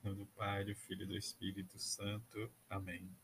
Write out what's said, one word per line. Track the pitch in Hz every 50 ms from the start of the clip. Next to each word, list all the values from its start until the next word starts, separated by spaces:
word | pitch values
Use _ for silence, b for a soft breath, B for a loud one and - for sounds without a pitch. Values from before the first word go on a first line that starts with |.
| - 101 98
do | 98 101 - -
Pai, | - 107 101 101 98 98
do | 101 107
Filho | - - - 95 92 -
e |
do | 95 98 -
Espírito | 101 - - - - 98 95 98 92 92 - -
Santo. | - - - - 101 101 104 107 110 - - 104 110 117 - - - -
Amém. | 98 98 95 90 87 85 92 92 - -